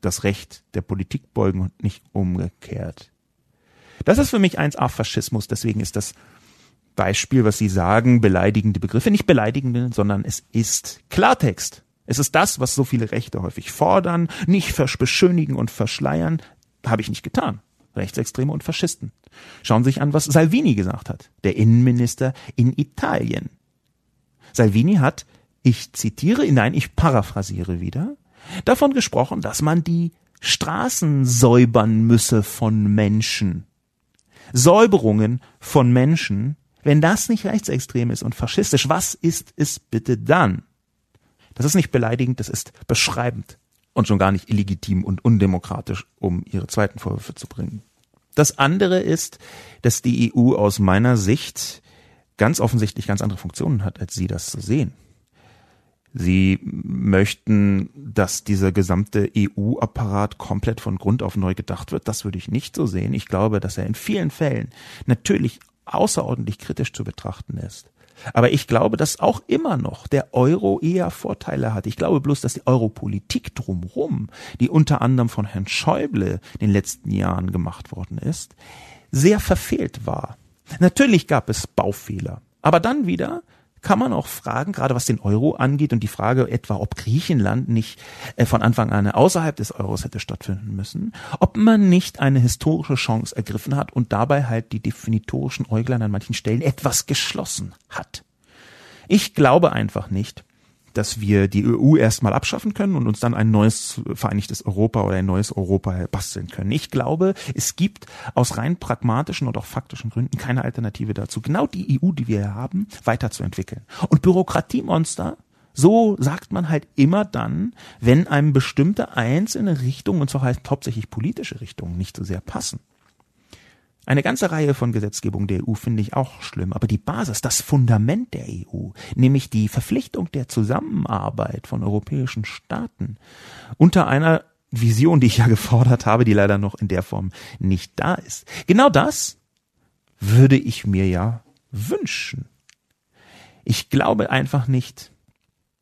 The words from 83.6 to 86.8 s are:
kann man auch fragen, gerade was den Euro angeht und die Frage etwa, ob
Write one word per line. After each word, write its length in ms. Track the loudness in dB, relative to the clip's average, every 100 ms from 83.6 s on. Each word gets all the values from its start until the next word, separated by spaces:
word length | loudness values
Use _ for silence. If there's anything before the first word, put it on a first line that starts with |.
| _ _
kann 180 | 0 0
man 120 | 0
auch 140 | -2 -6
fragen, 460 | -10 -6 -4 -4
gerade 220 | -4 -2 -2
was 100 | -2
den 140 | -2
Euro 340 | 0 0 0
angeht 400 | 0 0 0 0
und 80 | -2
die 60 | -4
Frage 420 | -4 0 0 0
etwa, 280 | -2 -4
ob 180 | -4